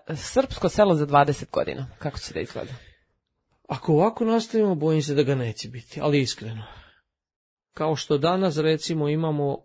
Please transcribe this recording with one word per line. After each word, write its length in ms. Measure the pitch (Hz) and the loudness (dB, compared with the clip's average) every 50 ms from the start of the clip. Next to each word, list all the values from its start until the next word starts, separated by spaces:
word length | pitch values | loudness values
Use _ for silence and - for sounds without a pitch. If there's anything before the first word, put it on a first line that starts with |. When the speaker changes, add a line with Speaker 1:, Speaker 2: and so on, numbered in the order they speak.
| - - | -2 -6
Speaker 1:
srpsko 600 | 160 - - - - 247 285 - - - - 170 | -8 -8 -8 -2 0 0 0 0 -2 -2 -2 0
selo 260 | - - 214 196 170 | 4 4 4 6 6
za 120 | 151 147 | 4 2
dvadeset 440 | 143 143 143 143 143 139 - - - | 4 6 6 6 6 2 -2 -6 -4
godina, 360 | - - - - 135 - 135 - - - | -4 -2 -2 -2 -4 -8 -10 -12 -12 -10
kako 200 | - 147 - - | -8 -8 -8 -8
će 160 | - - - | -12 -8 -8
da 60 | 80 | -8
izgleda? 320 | - - - - - - 127 - - - _ _ _ _ _ _ _ _ _ _ _ _ _ _ _ | -8 -6 -8 -10 -10 -10 -12 -16 -18 -20 _ _ _ _ _ _ _ _ _ _ _ _ _ _ _
Speaker 2:
Ako 260 | - - 120 - - 156 | -8 -8 -6 0 2 2
ovako 320 | 147 180 226 220 - 233 | 4 4 2 0 0 0
nastavimo, 500 | 220 226 233 226 - - 220 214 202 180 | 2 2 0 0 0 0 2 2 2 2
bojim 280 | 151 151 160 156 156 143 | 0 2 2 2 2 0
se 120 | 147 143 | 0 2
da 80 | 143 143 | 2 2
ga 120 | 127 139 | 2 2
neće 340 | 135 123 113 104 - - 107 | 0 -2 -4 -6 -8 -10 -12
biti, 320 | 123 123 - - - - | -14 -16 -16 -14 -8 -2
ali 200 | - 151 143 143 | 0 2 2 2
iskreno. 420 | 131 113 - - 104 113 117 110 107 - - - - - _ _ _ _ _ _ _ _ _ _ _ _ _ _ _ _ _ | 2 0 -2 -6 -8 -10 -10 -12 -14 -16 -18 -20 -20 -20 _ _ _ _ _ _ _ _ _ _ _ _ _ _ _ _ _
Kao 240 | - 156 156 156 | -4 -2 -2 -2
što 220 | 135 - - 156 143 | -4 0 0 0 2
danas, 380 | 143 165 185 190 196 185 143 | 2 2 2 2 2 0 0
recimo, 520 | 151 156 160 160 156 - - 165 156 147 147 | 0 2 2 0 0 -2 -4 -2 0 0 0
imamo 500 | 151 160 165 160 151 147 143 139 139 - - | 0 0 0 0 0 0 -2 -2 -4 -4 -10